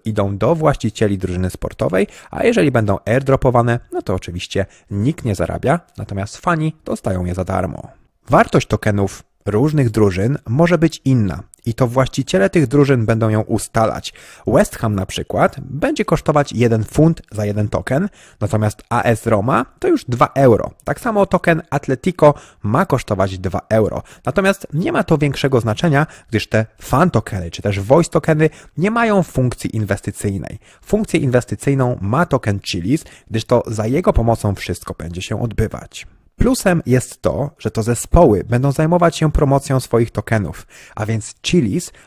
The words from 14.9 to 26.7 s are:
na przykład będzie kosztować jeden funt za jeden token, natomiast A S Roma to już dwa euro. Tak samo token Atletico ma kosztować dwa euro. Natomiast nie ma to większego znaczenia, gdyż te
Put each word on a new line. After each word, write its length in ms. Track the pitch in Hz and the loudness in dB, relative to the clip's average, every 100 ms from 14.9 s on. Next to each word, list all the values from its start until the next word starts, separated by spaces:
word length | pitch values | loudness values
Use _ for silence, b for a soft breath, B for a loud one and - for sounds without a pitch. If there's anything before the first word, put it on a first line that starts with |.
na 120 | 101 95 | -2 -4
przykład 500 | - - - 180 - | -8 -4 0 0 -2
będzie 440 | - 139 262 294 | -12 -6 -4 -2
kosztować 480 | 202 165 - 147 143 | 0 0 2 0 0
jeden 320 | 110 117 117 | 0 2 2
funt 380 | 104 - 160 160 - | 0 4 4 2 -6
za 120 | 104 | -6
jeden 240 | 104 104 107 | -4 -2 -2
token, 400 | - - 131 202 b b b | -2 -2 -2 -2 b b b
natomiast 420 | 104 110 107 - - | -2 0 0 -4 -4
A 140 | 117 | -2
S 240 | 117 113 117 | 0 0 2
Roma 400 | 107 113 190 269 - | 0 2 0 -2 -4
to 100 | 370 | 0
już 160 | 330 | 0
dwa 220 | - 120 151 | -2 0 0
euro. 360 | 135 135 101 - - | 4 4 4 0 -8
Tak 160 | - 143 | -8 -6
samo 260 | 247 208 190 | -2 0 2
token 360 | 180 - 165 - | 2 2 0 -2
Atletico 640 | 143 - 131 180 - 147 - B B | -6 -2 -2 -2 4 4 4 B B
ma 240 | 104 131 190 | -2 0 0
kosztować 520 | 127 - 98 98 92 | -2 -2 -2 -2 -2
dwa 220 | 92 90 - | -6 -6 0
euro. 340 | 110 98 - - B - | 0 2 -2 -12 B -4
Natomiast 400 | - 190 196 - | 0 0 0 -4
nie 200 | 147 202 | -4 -2
ma 120 | 285 | -2
to 140 | - 156 | 0 2
większego 420 | 143 - 135 127 | 0 0 0 2
znaczenia, 460 | 110 107 - 139 151 B B | 0 0 0 2 0 B B
gdyż 200 | 107 - | -4 0
te 180 | 110 110 | -2 -2